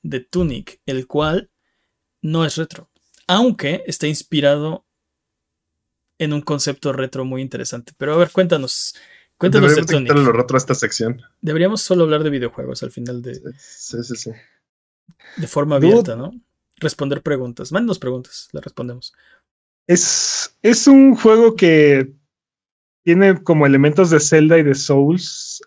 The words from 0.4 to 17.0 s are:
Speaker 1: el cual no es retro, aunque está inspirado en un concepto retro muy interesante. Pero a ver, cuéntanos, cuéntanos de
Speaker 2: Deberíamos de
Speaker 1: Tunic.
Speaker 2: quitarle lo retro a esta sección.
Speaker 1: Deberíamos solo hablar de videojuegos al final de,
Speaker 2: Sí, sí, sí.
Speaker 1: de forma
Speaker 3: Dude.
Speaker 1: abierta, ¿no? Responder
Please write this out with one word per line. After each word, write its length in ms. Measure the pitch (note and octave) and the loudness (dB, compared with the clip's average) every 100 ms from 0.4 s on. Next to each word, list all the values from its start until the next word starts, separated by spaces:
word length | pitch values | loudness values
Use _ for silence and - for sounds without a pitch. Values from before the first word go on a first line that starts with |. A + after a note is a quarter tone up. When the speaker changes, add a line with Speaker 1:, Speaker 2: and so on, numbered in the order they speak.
| E3 A#2 - - | -4 -6 -14 -18
Speaker 1:
el 220 | - C3 B2+ | -10 -10 -6
cual 420 | D3 D#3 F#3 - _ _ _ _ _ _ _ | -4 -2 -4 -8 _ _ _ _ _ _ _
no 240 | D#3 E3 | -6 -2
es 140 | D#3 D#3 | -2 -4
retro, 320 | D#3+ - _ _ _ _ - | -10 -12 _ _ _ _ -4
aunque 560 | F#3+ B3 - C#3+ - - | 0 0 -2 -6 -6 -8
está 200 | - D3+ | -8 -6
inspirado 760 | D3 - D3+ C#3+ D3 D#3 - _ _ _ _ _ _ _ _ _ _ _ _ _ _ | -6 -4 0 0 0 -4 -10 _ _ _ _ _ _ _ _ _ _ _ _ _ _
en 160 | D#3 | -6
un 100 | D3 | -6
concepto 500 | D3 D3 D3 C3 C#3+ | -6 -6 -6 -6 -6
retro 320 | C3+ C3 C3+ | -6 -6 -8
muy 180 | C3 C3 | -8 -8
interesante. 500 | C3+ B2+ - A#2+ - _ | -10 -10 -10 -12 -16 _
Pero 160 | C#3 | -4
a 20 | D#3+ | 0
ver, 140 | F3 | 0
cuéntanos, 640 | F#3+ F3+ D#3 C3 - - - _ _ _ _ | 0 0 -2 -4 -8 -10 -14 _ _ _ _
cuéntanos 340 | F3 C#3+ C#3+ | 0 4 4
de 40 | |
Speaker 2:
Deberíamos 160 | D3+ D#3+ | 4 2
de 60 | D3+ | -2
Speaker 1:
Tunic. 120 | B2 | 2
Speaker 2:
quitarle 200 | C#3+ C3 | 2 4
lo 60 | A2+ | 2
retro 160 | B2 B2+ | 0 -2
a 20 | |
esta 160 | - - | -2 -4
sección. 440 | A2 - A2+ A#2+ _ _ | -4 -4 -6 -6 _ _
Speaker 1:
Deberíamos 400 | D#3+ D#3+ F#3 G#3+ | -6 -2 0 -2
solo 220 | - F#3 | -2 0
hablar 180 | D#3+ D3+ | 2 0
de 80 | D#3 | -2
videojuegos 540 | C#3 A#2+ - C3 B2+ | -4 -6 -8 -12 -12
al 80 | B2 | -14
final 280 | B2 B2 B2 | -14 -12 -12
de, 140 | B2 C3 - C#3 | -12 -16 -18 -20
Speaker 2:
Sí, 380 | - - - A#2 | -20 -20 -14 -12
sí, 100 | A#2 A#2 | -12 -12
sí. 140 | A#2 A2 _ _ _ _ _ _ _ _ _ - | -14 -16 _ _ _ _ _ _ _ _ _ -14
Speaker 1:
de 100 | D3 | -8
forma 320 | D3 D3 C#3 | -4 -2 2
Speaker 3:
Dude. 80 | E3 | 4
Speaker 1:
abierta, 260 | A#3 F3 A#2 | 4 2 -8
¿no? 160 | D#3 B3 _ _ _ _ | -12 -16 _ _ _ _
Responder 440 | D#3 - | -8 -6